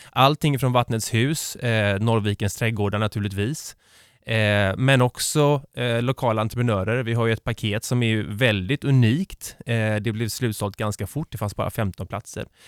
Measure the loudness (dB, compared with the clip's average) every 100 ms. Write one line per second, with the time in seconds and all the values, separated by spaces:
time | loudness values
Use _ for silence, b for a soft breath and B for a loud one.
0 | B 2 2 4 0 2 2 2 0 -2
1 | -2 0 0 0 -6 -6 -2 2 2 2
2 | 2 2 2 0 -2 -2 -2 0 0 0
3 | -2 -2 -2 -2 -2 -4 -10 -18 b b
4 | b b -4 0 2 4 2 2 4 4
5 | 4 0 -2 2 4 2 -2 -6 -2 0
6 | 0 0 0 0 0 0 0 0 0 -2
7 | -2 0 0 -2 -4 -4 -2 -2 -2 0
8 | 2 0 -2 0 2 2 0 -2 2 4
9 | 6 4 -2 -8 -16 -12 -4 -2 0 0
10 | -2 -2 -4 -2 -4 -2 -6 -4 -4 -4
11 | -6 -6 -8 -6 -6 -4 -4 -2 -4 -4
12 | -8 -10 -10 -12 -12 B